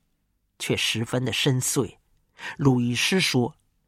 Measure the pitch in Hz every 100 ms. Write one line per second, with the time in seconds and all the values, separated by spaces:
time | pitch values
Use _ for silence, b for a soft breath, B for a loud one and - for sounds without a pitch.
0 | _ _ _ _ _ - - 113 - 110
1 | 117 123 123 101 147 127 - 147 107 -
2 | _ _ _ B B B 143 127 120 120
3 | - 190 - 127 120 - _ _